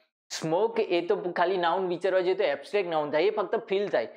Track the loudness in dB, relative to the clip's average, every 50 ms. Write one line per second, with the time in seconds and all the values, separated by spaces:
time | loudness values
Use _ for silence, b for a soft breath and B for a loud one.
0 | b b b _ _ _ -10 -8 -2 0 2 2 2 2 0 -2 0 2 0 0
1 | 2 0 -2 0 -2 -4 0 2 2 2 2 2 2 0 0 0 0 -2 -2 -2
2 | 0 2 2 2 2 2 2 2 2 0 0 -2 -6 -2 -2 -2 0 0 -2 -2
3 | -2 0 2 2 2 2 2 0 -2 -2 -2 -4 -2 -2 -2 0 0 0 0 0
4 | 0 -2 B